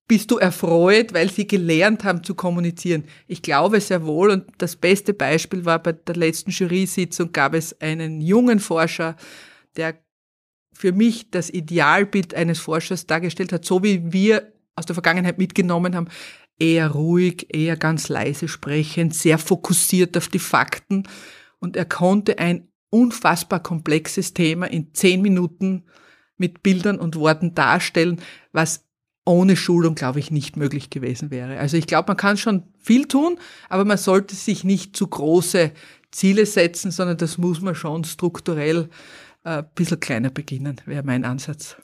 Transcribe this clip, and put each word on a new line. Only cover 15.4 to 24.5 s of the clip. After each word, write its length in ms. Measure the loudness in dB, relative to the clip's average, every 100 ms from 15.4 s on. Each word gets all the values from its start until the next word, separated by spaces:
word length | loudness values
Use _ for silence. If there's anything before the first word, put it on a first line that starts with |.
| -2 0 0 0 -2
haben, 140 | -4 -6 -10 -20 -20 _ -2
eher 300 | 2 2 2
ruhig, 680 | 0 2 2 2 -2 -6
eher 220 | -4 -2 0
ganz 320 | 0 -2 -2
leise 380 | -4 -4 -4 -8
sprechend, 680 | -8 -4 -2 -2 -2 -2
sehr 240 | 0 2 2
fokussiert 800 | 2 -2 0 0 2 2 2 0
auf 120 | -2
die 100 | -4
Fakten. 680 | 0 0 0 -4 -6 -6 -6 -12 -20 -20 _ _
Und 160 | -6 -4
er 80 |
konnte 540 | -4 0 2 2 2 0
ein 300 | 0 -2 -6 _ _
unfassbar 720 | 4 4 2 0 0 0 -4
komplexes 720 | -4 -4 0 0 0 -4 -4
Thema 320 | 0 0